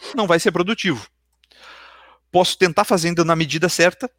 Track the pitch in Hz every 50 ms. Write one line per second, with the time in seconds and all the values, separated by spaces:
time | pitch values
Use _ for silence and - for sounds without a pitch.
0 | - - - - 214 180 170 170 - 190 165 175 175 185 226 - - 190 143 110
1 | - - _ _ _ _ _ _ _ _ _ _ - - - - - - - -
2 | - _ _ _ _ _ - 175 180 - - - 190 175 151 - 208 - 214 180
3 | 160 170 175 170 170 160 165 160 165 139 135 160 165 175 - - 170 180 - -
4 | - - -